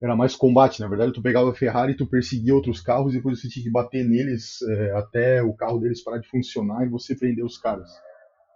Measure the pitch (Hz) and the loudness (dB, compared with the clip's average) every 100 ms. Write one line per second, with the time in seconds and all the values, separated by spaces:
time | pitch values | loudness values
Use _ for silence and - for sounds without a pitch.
0 | 120 113 127 - 131 123 131 - 104 101 | -2 2 0 4 4 8 6 4 -4 0
1 | 120 123 123 120 127 120 123 120 135 135 | 0 0 0 2 2 2 0 0 0 -2
2 | 131 127 117 127 113 139 131 113 - 123 | -2 0 0 -2 2 2 2 -2 0 0
3 | 139 127 131 123 123 131 120 120 120 131 | 0 -2 -2 -4 -6 -8 -2 -2 -2 -2
4 | 123 117 135 120 - - 113 107 104 101 | 2 2 2 -4 -8 -8 -4 -2 -2 -4
5 | 104 120 127 127 113 107 113 117 117 117 | -4 0 2 4 2 -2 -4 -2 -2 -4
6 | - 113 - 127 127 120 104 110 127 120 | -6 -8 -4 -4 -4 -4 -4 -2 -4 -4
7 | - 131 127 117 117 - 113 98 90 - | -6 -4 -2 -2 -4 -6 -6 -6 -8 -20
8 | - - _ _ _ | -20 -20 _ _ _